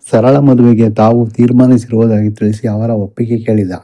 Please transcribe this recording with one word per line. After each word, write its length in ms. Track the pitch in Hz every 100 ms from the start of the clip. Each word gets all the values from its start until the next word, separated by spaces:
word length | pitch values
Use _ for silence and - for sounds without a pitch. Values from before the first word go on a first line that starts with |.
| -
ಸರಳ 260 | 117 117 139
ಮದುವೆಗೆ 520 | 143 123 120 113 113
ತಾವು 380 | 107 110 117 117
ತೀರ್ಮಾನಿಸಿರುವುದಾಗಿ 1040 | - 120 123 127 123 110 110 113 107 107
ತಿಳಿಸಿ 360 | 107 107 104 117
ಅವರ 220 | 104 117
ಒಪ್ಪಿಗೆ 480 | 110 101 - 117 117
ಕೇಳಿದ. 340 | 113 107 95 90